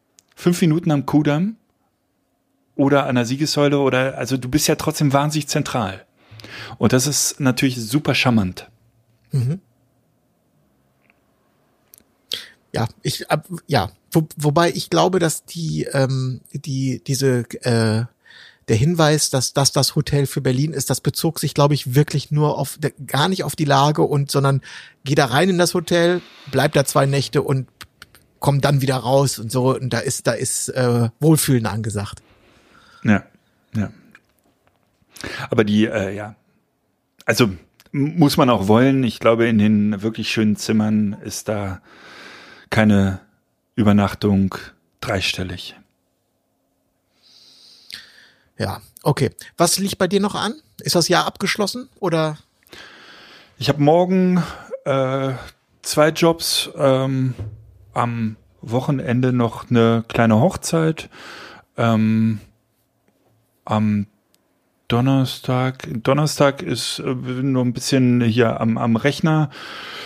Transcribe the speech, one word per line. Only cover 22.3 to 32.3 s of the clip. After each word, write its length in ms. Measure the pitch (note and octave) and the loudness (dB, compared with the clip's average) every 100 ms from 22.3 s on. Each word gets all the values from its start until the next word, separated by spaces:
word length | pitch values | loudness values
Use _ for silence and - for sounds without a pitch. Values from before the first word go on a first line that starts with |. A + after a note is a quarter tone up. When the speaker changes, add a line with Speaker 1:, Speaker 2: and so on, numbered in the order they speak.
Speaker 2:
nur 260 | D3+ D3 - | 0 0 0
auf, 200 | C#3 - | -4 -4
der, 120 | C#3+ - C3+ | -8 -8 -6
gar 240 | - D#3+ | -2 0
nicht 140 | F#3 | 0
auf 120 | D3 - | -4 -2
die 100 | D3 | 2
Lage 360 | C#3 C#3+ D3+ | 4 4 4
und, 280 | D#3 D3 C#3 | 2 0 0
sondern 300 | C#3+ C#3 C#3 - - - _ | 0 2 0 -4 -20 -20 _
geh 120 | - D3+ | -2 2
da 100 | - | 2
rein 240 | D3 F#3 | 2 2
in 80 | F3+ | 2
das 160 | F3 | 2
Hotel, 480 | F#3 E3+ F3 E3+ F3+ - - - | 0 0 2 2 0 -4 -20 -6
bleib 240 | C3 C#3+ | 0 2
da 120 | D3+ C3+ | 2 0
zwei 200 | D3 C#3 | 2 2
Nächte 360 | C#3 - D3 | 0 0 -2
und 240 | - C3+ B2 - - _ - - _ - | 0 -2 -4 -14 -20 _ -20 -20 _ -6
komm 200 | - C#3 | 0 2
dann 200 | C#3 C#3+ | 2 2
wieder 140 | C3 C3 | 0 -2
raus 400 | A#2 C#3 C#3 - | 2 2 2 -2
und 140 | A2 | -4
so. 240 | B2+ B2+ - | 0 0 0
Und 160 | B2+ | -2
da 80 | A#2 | -4
ist, 260 | C#3 - - | -4 -4 -4
da 40 | |
ist, 380 | A#2 B2+ - - | -4 -4 -6 -6
äh, 400 | - B2 A#2+ B2+ - | -2 0 2 0 0
Wohlfühlen 460 | D3+ D#3 - B2+ A2 | 2 4 4 0 0
angesagt. 560 | G#2+ A2 G2+ G2 - _ | -4 -6 -6 -8 -12 _